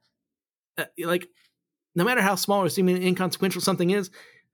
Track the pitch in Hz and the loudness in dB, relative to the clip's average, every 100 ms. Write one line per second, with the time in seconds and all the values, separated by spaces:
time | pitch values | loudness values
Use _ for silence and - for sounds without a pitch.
0 | _ _ _ _ _ _ _ - 151 - | _ _ _ _ _ _ _ -12 -10 -8
1 | 165 180 180 _ _ _ _ _ _ 175 | -4 -4 -4 _ _ _ _ _ _ 0
2 | 202 254 196 185 - 202 180 - 180 180 | 2 2 2 0 0 0 0 2 2 2
3 | 185 185 185 - 190 180 196 185 175 208 | 0 0 -2 -2 -2 0 -2 0 0 0
4 | 185 - - _ _ | -4 -12 -20 _ _